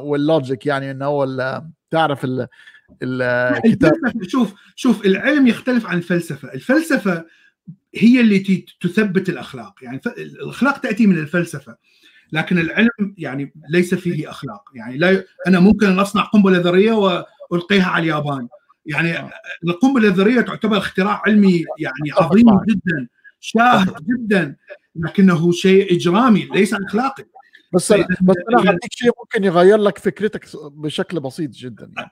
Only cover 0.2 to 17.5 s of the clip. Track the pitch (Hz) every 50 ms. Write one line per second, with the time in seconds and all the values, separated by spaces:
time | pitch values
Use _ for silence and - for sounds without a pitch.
0.2 | 147 151 160 156 135 123 135 - - 147 139 139 139 135 135 135 139 143 147 143
1.2 | 139 131 131 127 127 131 131 123 160 160 - _ _ _ - 160 160 147 143 -
2.2 | - 131 127 127 120 - _ - - - - _ _ _ _ _ - 127 127 127
3.2 | 127 123 123 123 123 123 123 165 - 233 202 - 277 320 320 330 - 233 - 226
4.2 | 185 - - 262 233 190 - _ _ _ _ - - 262 208 - - 196 190 -
5.2 | - 254 294 294 269 240 214 - - 262 254 240 226 190 175 175 170 - 180 175
6.2 | 170 - 147 - - 127 131 135 - - 262 320 320 - 285 233 - 196 175 165
7.2 | 165 - _ _ _ _ _ _ _ - - - _ _ - - - 233 247 254
8.2 | 233 220 202 190 190 - 190 170 - - _ _ - 175 - 214 214 202 165 190
9.2 | 185 180 147 127 120 - - 123 107 - - _ 131 120 131 135 - - - 135
10.2 | 127 - 143 - 143 147 143 - 240 285 277 - - 254 214 208 233 202 180 156
11.2 | 151 143 - 175 175 165 - 139 - 113 - _ _ _ _ _ _ _ _ _
12.2 | _ _ - 156 160 - 185 170 165 160 - 190 220 233 - - 202 196 196 -
13.2 | 156 127 135 143 143 139 - 156 151 - 156 180 180 180 185 - - 175 160 147
14.2 | 147 131 - - 143 131 - - - _ - 123 110 120 127 139 170 185 190 190
15.2 | - - _ - - 180 190 180 175 202 208 196 220 196 185 185 196 196 - 196
16.2 | 180 - - 208 190 190 185 175 175 175 180 185 208 226 226 214 196 190 175 165
17.2 | 151 - _ _ - -